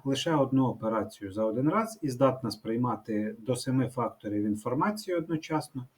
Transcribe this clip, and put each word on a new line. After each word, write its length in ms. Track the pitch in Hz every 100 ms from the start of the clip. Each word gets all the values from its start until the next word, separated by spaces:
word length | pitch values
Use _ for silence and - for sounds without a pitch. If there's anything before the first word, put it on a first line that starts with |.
| 135
лише 300 | 135 170 156
одну 300 | 131 135 127
операцію 680 | 107 110 110 104 - 98
за 140 | 101 110
один 240 | 113 143
раз 300 | 202 220 -
і 80 | 147
здатна 420 | 123 135 127 113
сприймати 840 | - 110 113 123 110 - 107 107 110
до 160 | - 123
семи 320 | 135 131 123
факторів 540 | - 113 - 104 104
інформації 760 | 104 104 123 131 196 214 - 175
одночасно. 680 | 160 160 - 156 - 131 127